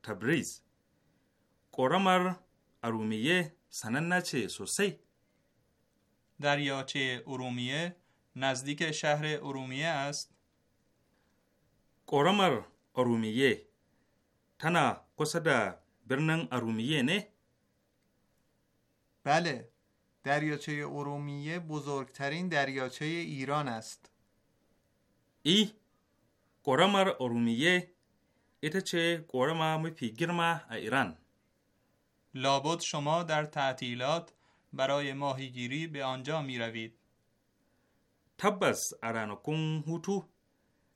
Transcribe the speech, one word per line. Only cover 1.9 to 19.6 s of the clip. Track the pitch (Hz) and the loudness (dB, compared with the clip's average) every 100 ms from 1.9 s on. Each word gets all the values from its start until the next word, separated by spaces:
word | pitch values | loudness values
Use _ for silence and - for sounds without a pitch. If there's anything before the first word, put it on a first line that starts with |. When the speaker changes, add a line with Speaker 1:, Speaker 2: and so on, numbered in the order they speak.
| 175 190 185 185 180 _ _ _ _ | 4 4 4 2 -4 _ _ _ _
Speaker 1:
ارومیه | 117 113 110 110 123 180 160 - _ | -4 -2 -2 0 2 2 0 -8 _
سننه | - 113 127 170 180 | -12 -4 -2 0 0
چه | 175 143 98 | 0 -4 -4
سوسی؟ | - 98 - 202 160 _ _ _ _ _ _ _ _ _ _ _ _ _ _ | -6 -6 -2 -2 -2 _ _ _ _ _ _ _ _ _ _ _ _ _ _
Speaker 2:
دریاچهٔ | 143 143 143 139 131 143 131 123 - | 0 2 2 -2 -4 -2 -2 -2 -6
ارومیه | 127 127 123 123 143 175 175 _ _ _ - | -6 -4 -4 -2 -2 -4 -8 _ _ _ -4
نزدیک | 135 127 135 147 165 | -2 -2 -4 -2 -2
شهر | 151 156 151 151 | 0 0 2 0
ارومیه | 151 139 135 131 131 160 | -4 -6 -8 -6 -4 -2
است؟ | - 139 147 - _ _ _ _ _ _ _ _ _ _ _ _ _ _ _ _ _ - | -2 -4 -6 -10 _ _ _ _ _ _ _ _ _ _ _ _ _ _ _ _ _ 0
Speaker 1:
قرمر | 143 147 202 185 123 - _ _ | 4 6 6 4 2 -4 _ _
ارومیه | - 123 117 110 110 135 101 - _ _ _ _ _ _ _ _ _ | 0 2 4 2 4 4 4 -4 _ _ _ _ _ _ _ _ _
تنا | 151 175 135 101 - - | 0 4 4 2 -8 -4
کوسا | 151 170 | -2 0
دا | 160 131 101 87 _ _ - | 2 2 2 -4 _ _ -4
برنن | 131 156 160 165 | 0 2 0 0
ارومیه | 127 113 110 117 151 | -2 0 -2 0 2
نه؟ | 127 196 - _ _ _ _ _ _ _ _ _ _ _ _ _ _ _ _ _ _ _ | 2 0 -2 _ _ _ _ _ _ _ _ _ _ _ _ _ _ _ _ _ _ _
Speaker 3:
بله، | - 156 170 127 | 2 2 2 -4